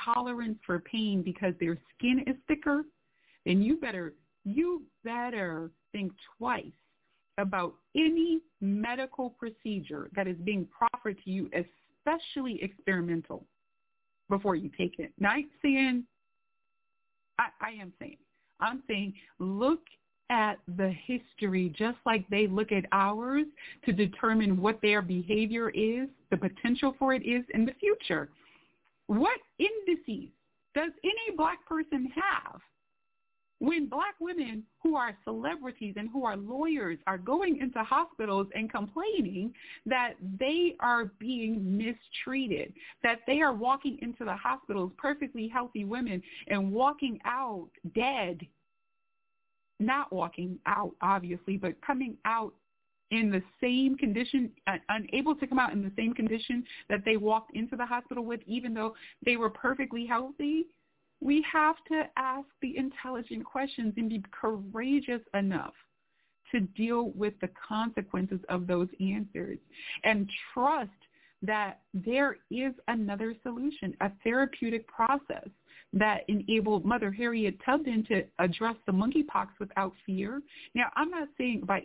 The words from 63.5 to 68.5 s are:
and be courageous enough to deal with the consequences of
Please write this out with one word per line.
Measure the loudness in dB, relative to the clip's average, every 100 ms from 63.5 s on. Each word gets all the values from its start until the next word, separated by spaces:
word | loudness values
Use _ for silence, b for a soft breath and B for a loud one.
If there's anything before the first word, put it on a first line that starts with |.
| -4 -4 -2 -2 0
and | -2
be | -2 -6
courageous | -4 -2 -2 -6 -6 2 2 2 -4 -2
enough | 0 2 0 -4 -12 _ _ _ _ _ _ -2
to | 0
deal | 0 -2 0 0 0
with | -2 -4 -2
the | -8 -8 -6
consequences | -4 -2 -4 -4 -2 -2 -4
of | -2